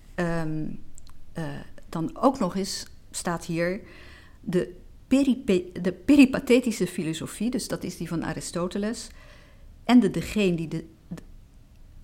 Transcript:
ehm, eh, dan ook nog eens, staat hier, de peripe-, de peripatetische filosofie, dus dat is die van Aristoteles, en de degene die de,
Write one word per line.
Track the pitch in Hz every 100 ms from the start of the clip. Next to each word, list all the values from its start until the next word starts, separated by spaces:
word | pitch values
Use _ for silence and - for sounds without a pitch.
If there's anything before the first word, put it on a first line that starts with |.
| -
ehm, | - 170 165 156 156 156 - - - - - -
eh, | - 156 143 - - -
dan | 170 160 -
ook | 233 254
nog | 180 185
eens, | 190 - - - -
staat | - - 170
hier, | - 165 170 190 - - - - - -
de | - 175 - - - - -
peripe-, | 262 277 233 - 185 180 -
de | 180
peripatetische | 180 - 285 262 196 - 254 247 214 180
filosofie, | - 156 160 - - 214
dus | - -
dat | 165
is | - -
die | 160
van | 165
Aristoteles, | - 156 - 151 180 202 208 233 - - - - - - - -
en | - 247
de | 196
degene | 165 165 214 196 170
die | 165
de, | 160 - - - 170 - - - - - - - -